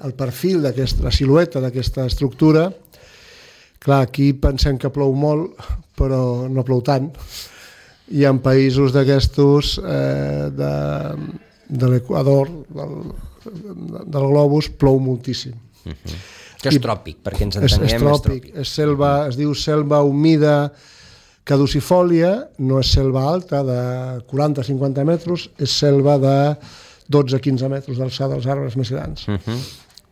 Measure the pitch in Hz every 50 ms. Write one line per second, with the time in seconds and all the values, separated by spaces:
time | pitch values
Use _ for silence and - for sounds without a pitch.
0 | - 135 120 - 135 123 - - - 185 190 170 147 131 113 131 135 - - -
1 | - 123 - - 139 131 139 165 175 170 - 139 131 127 117 131 117 - - 135
2 | 131 120 - - 143 127 - - 156 156 156 156 170 190 190 - _ _ _ -
3 | - - - - - - - - - - - _ _ _ _ _ - 139 139 139
4 | 131 - - 143 139 143 135 135 - 143 135 127 - 151 135 120 - 135 135 143
5 | 139 135 131 139 147 151 151 151 170 - - - - - - - - _ - -
6 | 135 135 131 127 127 123 120 123 127 131 131 131 123 127 131 123 120 143 139 131
7 | 135 160 143 - - - - - - - - - - - - - - - _ _
8 | _ - 180 143 143 139 131 127 110 135 131 135 135 135 127 139 143 131 123 139
9 | 135 131 139 139 - - - - 143 139 143 147 139 - - - - - 147 139
10 | - - - - 69 71 71 73 73 71 67 67 69 71 71 71 73 73 73 76
11 | 73 73 76 73 - - - - - _ _ _ _ - 147 123 127 127 127 123
12 | 123 - - - 131 139 139 139 139 160 175 151 - - - 147 151 160 160 156
13 | 160 - - - - - - _ - 226 202 165 214 202 180 175 170 170 165 -
14 | - 175 147 143 139 139 143 147 147 143 143 156 156 - - - 143 135 135 131
15 | 135 131 127 120 127 131 120 - - 131 117 117 - _ _ _ - 85 78 -
16 | - - 80 90 - - - - - - - - - 135 147 139 120 117 107 -
17 | - - - _ - 101 - - - 101 95 101 117 127 - - - 117 113 120
18 | 143 143 147 143 - - 135 127 - - - 160 135 - - 156 151 151 143 139
19 | 143 143 143 143 151 139 120 131 147 147 139 - - 160 151 156 151 143 147 147
20 | 143 143 139 143 156 160 160 147 151 151 147 143 147 139 - _ _ - - -
21 | - - - - _ _ _ _ - - 143 139 143 131 - 147 - - 180 180
22 | 180 175 170 165 170 180 202 247 294 - _ - 131 131 131 135 127 - - 139
23 | 135 135 127 131 131 147 170 185 180 180 151 139 139 131 123 123 123 123 127 127
24 | 127 127 127 120 - - 135 135 147 151 143 139 123 139 139 127 139 139 131 139
25 | 139 156 170 170 - 170 175 165 - - _ - 143 127 - - 151 147 139 139
26 | 135 143 147 135 131 135 139 139 143 147 147 - - - - - - - - _
27 | _ - 143 147 139 123 135 127 - 147 131 123 131 135 135 135 135 - 127 123
28 | 131 127 127 - 135 135 139 139 120 131 139 139 139 131 107 131 127 107 123 -
29 | 80 80 76 - - - 104 95 - 107 113 127 135 - - - - _ _ -
30 | _ _